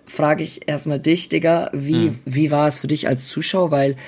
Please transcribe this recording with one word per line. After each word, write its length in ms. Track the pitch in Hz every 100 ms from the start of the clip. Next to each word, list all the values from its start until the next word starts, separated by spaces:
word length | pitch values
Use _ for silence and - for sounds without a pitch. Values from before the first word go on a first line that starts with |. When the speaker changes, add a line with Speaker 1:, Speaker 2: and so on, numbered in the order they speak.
| -
Speaker 1:
frage 380 | - 151 156
ich 240 | 160 - -
erstmal 320 | 147 151 139
dich, 300 | 156 175 -
Digga, 400 | 160 165 170 -
wie, 360 | 143 143 165 165
Speaker 2:
Mhm. 100 | 113 131
Speaker 1:
wie 260 | 131 151
war 160 | 147 151
es 100 | -
für 80 | 143
dich 200 | 147 -
als 200 | 127 -
Zuschauer? 440 | - 160 190 170
Weil 240 | 143 139 135